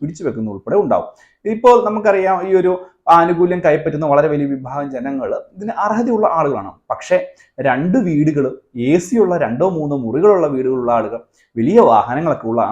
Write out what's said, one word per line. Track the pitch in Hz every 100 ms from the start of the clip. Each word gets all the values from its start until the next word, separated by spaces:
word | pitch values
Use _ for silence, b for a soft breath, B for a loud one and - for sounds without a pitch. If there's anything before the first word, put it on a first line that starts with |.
പിടിച്ചു | 147 160 160
വെക്കുന്ന | 113 110
ഉൾപ്പെടെ | 98 113 196
ഉണ്ടാവും. | 165 95 - b b b 208
ഇപ്പോൾ | 220 247 240 208
നമുക്കറിയാം, | 214 214 196 190 185 190
ഈ | 190
ഒരു | 180 180 B B - 170
ആനുകൂല്യം | 170 170 175 180 165
കൈപ്പറ്റുന്ന | 151 156 151 156
വളരെ | 143 156
വലിയ | 147 143
വിഭാഗം | 135 131 143 143 131
ജനങ്ങൾ | 135 135 107 - - 185
ഇതിന് | 208 -
അർഹതയുള്ള | 208 220 240 220 208 165
ആളുകളാണ്. | 147 120 95 - _
പക്ഷേ | 143 - 180 - b b - 135
രണ്ട് | 127 175 247 180
വീടുകൾ, | 147 156 147 131 - _ 120 123
എ | 175 175
സി | 233
ഉള്ള | 185 170 123
രണ്ടോ | 123 185 165
മൂന്നോ | 147 143 113
മുറികളുള്ള | 135 208 190 151
വീടുകളുള്ള | 131 131 131 120 117
ആളുകൾ, | 104 117 - _ _ 113
വലിയ | 120 220 165
വാഹനങ്ങളൊക്കെ | 110 104 131 165 143 -
ഉള്ള | 120 180